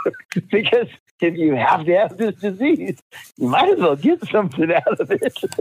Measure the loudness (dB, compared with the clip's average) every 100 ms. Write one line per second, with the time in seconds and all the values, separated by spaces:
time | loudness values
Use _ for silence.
0 | -6 -6 -8 -8 -2 -2 2 0 0 -10
1 | _ -2 -2 2 0 2 2 0 2 2
2 | 2 -2 -4 -2 -6 -2 0 0 -2 -10
3 | _ -20 -16 -4 0 2 2 2 2 2
4 | 2 0 0 -2 -2 -2 0 0 0 -2
5 | -2 -2 -4 -6 -10 -8